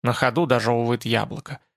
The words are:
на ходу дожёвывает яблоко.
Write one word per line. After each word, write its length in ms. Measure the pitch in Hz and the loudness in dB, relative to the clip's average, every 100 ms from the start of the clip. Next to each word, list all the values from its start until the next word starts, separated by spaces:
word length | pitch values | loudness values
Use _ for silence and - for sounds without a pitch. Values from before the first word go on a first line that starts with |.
на 100 | 120 | -2
ходу 320 | 117 127 120 160 | 0 0 2 2
дожёвывает 580 | 123 110 117 117 117 | 2 2 0 0 -2
яблоко. 560 | 117 113 104 - - 143 _ | 0 -2 -2 -8 -12 -16 _